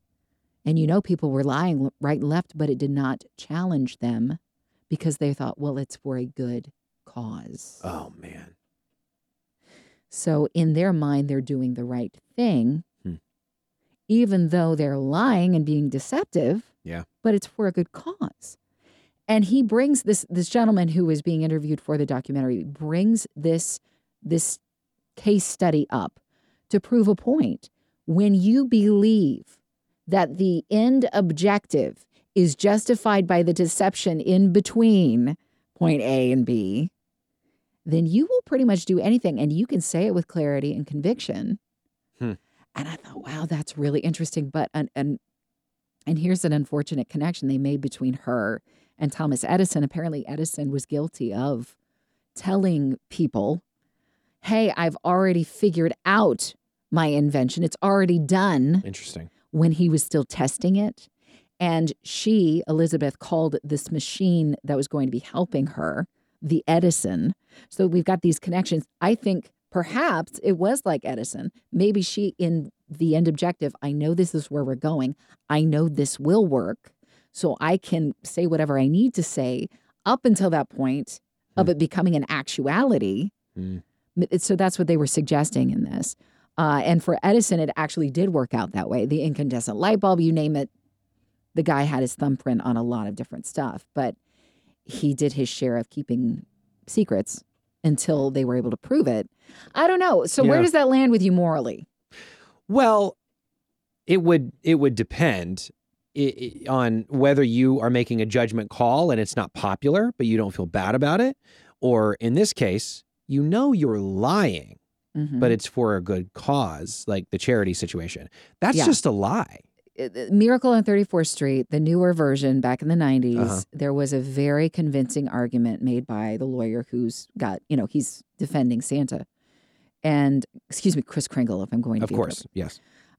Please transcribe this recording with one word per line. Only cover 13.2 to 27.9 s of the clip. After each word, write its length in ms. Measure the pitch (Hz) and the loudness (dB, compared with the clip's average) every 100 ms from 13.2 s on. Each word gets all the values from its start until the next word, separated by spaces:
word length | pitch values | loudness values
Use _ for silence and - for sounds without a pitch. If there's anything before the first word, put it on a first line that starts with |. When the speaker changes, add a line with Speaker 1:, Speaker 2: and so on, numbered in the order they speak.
| _ _ _ _ _ _ _ _ - | _ _ _ _ _ _ _ _ 0
Speaker 1:
even 400 | 220 226 190 165 | 2 2 2 2
though 240 | 175 165 | 2 2
they're 240 | 156 143 139 | 0 0 -2
lying 580 | 135 160 262 196 180 170 | -2 0 2 2 2 2
and 80 | 151 | 2
being 220 | 151 147 | 0 0
deceptive, 840 | 135 - 277 415 - 120 202 - _ | -4 -4 -4 -2 0 0 -2 -6 _
Speaker 2:
Yeah. 200 | - 85 - _ | -12 -10 -12 _
Speaker 1:
but 120 | 226 | 0
it's 120 | 202 - | 0 -2
for 200 | - 202 | -4 -2
a 60 | |
good 200 | 180 175 | -2 -4
cause. 640 | - 330 403 - - - - _ _ _ _ _ _ - | -8 -14 -8 -10 -10 -20 -20 _ _ _ _ _ _ 0
And 200 | 220 190 | 2 4
he 160 | 262 | 2
brings 400 | 226 226 277 269 | 2 2 2 2
this, 240 | 214 202 - | 2 -2 -2
this 200 | 175 170 | -4 0
gentleman 400 | 247 226 196 170 | 2 4 4 2
who 180 | 160 170 | 2 2
was 160 | 151 | 0
being 200 | 170 160 | 0 0
interviewed 380 | 160 156 151 151 | 0 -2 -2 -4
for 160 | - 151 | -2 -2
the 100 | 143 | -2
documentary 560 | 131 131 139 131 113 | -4 -4 -2 -2 -2
brings 640 | 139 143 151 170 208 226 - | -6 -10 -4 0 2 2 -2
this, 460 | - 160 165 - - - _ _ _ | -4 0 0 -2 -10 -14 _ _ _
this 360 | - 165 - - _ _ _ _ _ - | -4 -2 -2 -6 _ _ _ _ _ -4
case 280 | 208 202 | 0 2
study 420 | - - 180 151 - | 0 -2 0 2 0
up 300 | 123 85 - _ _ _ _ _ | -4 -6 -10 _ _ _ _ _
to 100 | 202 | -4
prove 300 | - 247 208 | 2 2 4
a 60 | |
point. 560 | 196 233 285 107 - - _ _ | 2 0 0 0 -4 -12 _ _